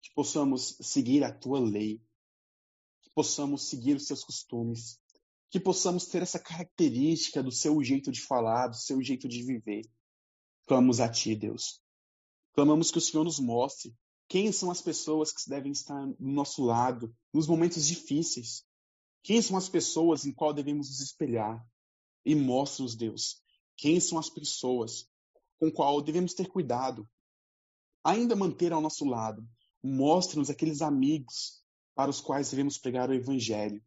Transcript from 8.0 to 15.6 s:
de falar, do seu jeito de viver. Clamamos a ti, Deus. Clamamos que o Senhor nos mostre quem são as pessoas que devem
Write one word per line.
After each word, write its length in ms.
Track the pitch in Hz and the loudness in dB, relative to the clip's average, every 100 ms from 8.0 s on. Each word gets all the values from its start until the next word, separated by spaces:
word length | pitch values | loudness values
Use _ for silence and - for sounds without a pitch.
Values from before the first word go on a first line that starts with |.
| 139 | 0
de 100 | 120 | -8
falar, 460 | - 127 113 117 127 | -2 0 2 2 0
do 80 | 113 | -4
seu 260 | - 135 | -4 -4
jeito 260 | 131 127 131 | -2 -4 -4
de 140 | 120 | -8
viver. 420 | 123 123 107 104 110 _ _ _ _ _ _ _ - | -6 -6 -4 -8 -8 _ _ _ _ _ _ _ 2
Clamamos 320 | 131 127 117 | 6 6 6
a 100 | 117 | 2
ti, 260 | 117 - 107 | 0 -2 -2
Deus. 460 | 104 113 - - _ _ _ _ _ _ _ | -2 -6 -10 -12 _ _ _ _ _ _ _
Clamamos 380 | - 143 151 165 | 4 6 6 4
que 60 | 170 | 2
o 40 | |
Senhor 220 | - 156 | 0 0
nos 160 | 160 147 | 0 0
mostre 560 | 127 117 131 - - 117 _ _ _ | 0 0 0 -4 -16 -18 _ _ _
quem 240 | 185 214 | 2 2
são 200 | 190 180 | 0 -2
as 100 | 180 | -4
pessoas 500 | - 156 - 156 156 | -4 -4 0 0 0
que 160 | - - | -4 -8
devem 220 | 143 | -6